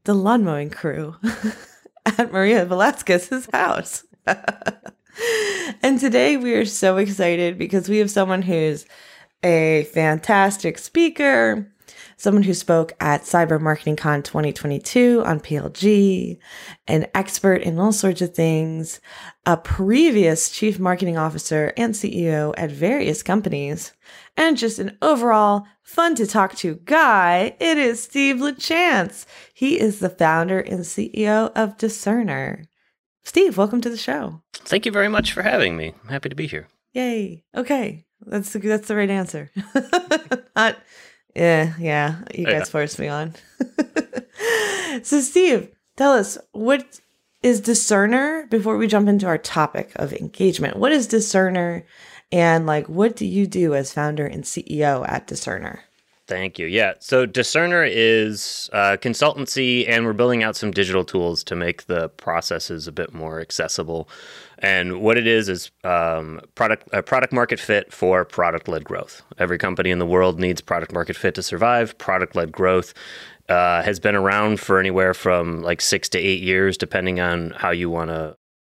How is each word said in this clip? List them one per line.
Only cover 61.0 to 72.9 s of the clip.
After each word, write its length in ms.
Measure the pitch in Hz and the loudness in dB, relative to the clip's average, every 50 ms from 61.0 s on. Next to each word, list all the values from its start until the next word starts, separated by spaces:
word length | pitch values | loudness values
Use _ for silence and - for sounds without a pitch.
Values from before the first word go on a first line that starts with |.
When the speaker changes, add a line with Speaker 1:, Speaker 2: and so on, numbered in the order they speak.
| 87 | 0
Speaker 2:
tools 380 | - - 95 87 85 85 82 - | 0 -2 -2 0 0 -2 -4 -6
to 120 | - 92 | -6 -6
make 300 | 85 87 85 87 - - | -4 -4 -4 -4 -6 -6
the 240 | - 90 85 82 80 | -6 -4 -4 -4 -4
processes 800 | - - - - 82 82 82 - 87 82 - - 87 80 76 82 | -8 -8 -6 -4 -2 -2 -2 -4 -6 -6 -6 -8 -10 -10 -12 -10
a 40 | |
bit 220 | 76 85 85 - - | -8 -8 -8 -8 -8
more 260 | 80 80 80 80 80 | -10 -10 -10 -10 -10
accessible. 680 | 82 - - - 80 80 - - 82 78 82 82 78 - - - - - - - - - - - | -10 -8 -6 -6 -6 -4 -4 -6 -6 -6 -6 -8 -8 -10 -14 -20 -20 -20 -20 -20 -20 -20 -8 -2
And 440 | - 98 95 92 90 90 90 92 | 0 2 2 2 2 -2 -4 0
what 180 | 104 107 113 120 | 2 4 4 4
it 80 | 113 113 | 4 4
is, 220 | 113 110 107 98 | 2 2 2 0
is, 200 | 92 87 - - _ _ - | -4 -6 -6 -12 _ _ -2
um, 580 | 92 90 85 85 82 82 80 80 78 80 80 - - _ | 0 2 2 2 0 -2 -4 -6 -8 -12 -16 -16 -10 _
product, 340 | - 117 107 110 - - - | -2 0 0 0 -2 -4 -4
a 120 | - 101 - | -4 -4 -2
product 280 | - - 131 127 - | 0 0 0 0 0
market 280 | - 123 120 - 120 - | 0 0 0 0 0 -4
fit 340 | - - 107 101 - - - | -2 0 0 0 0 -2 -4
for 320 | - 90 92 92 90 90 | -2 2 2 4 2 2
product-led 580 | - - - 87 85 82 82 - - 85 78 - | 0 -2 0 0 0 0 -2 -4 -6 -6 -6 -6
growth. 380 | - 87 90 - - - - - _ - - | -8 -10 -10 -10 -12 -16 -20 -20 _ -6 -4
Every 220 | 90 87 90 85 | -2 -2 -2 -2
company 320 | - 95 92 87 92 90 | -2 -2 -2 -2 0 0
in 80 | 90 87 | 0 0
the 60 | 90 85 | 0 2
world 320 | 90 92 92 92 87 85 | 2 4 4 4 2 0
needs 220 | 92 90 90 80 | -2 -2 -2 -4
product 320 | - - 90 85 82 - - | -4 -4 -4 -4 -4 -4 -4
market 220 | 87 85 - 90 | -6 -4 -6 -4
fit 200 | - - 95 90 | -4 -2 -2 -2
to 80 | - 90 | -4 -6
survive. 520 | - 92 87 110 120 120 120 117 107 - - | -6 -4 0 2 2 2 2 0 -2 -6 -8
Product-led 520 | - - 95 92 92 - - 90 85 80 | -4 -2 0 0 -2 -2 -2 -4 -4 -4
growth, 440 | 80 - 95 92 92 92 90 - | -2 0 2 4 4 2 0 -2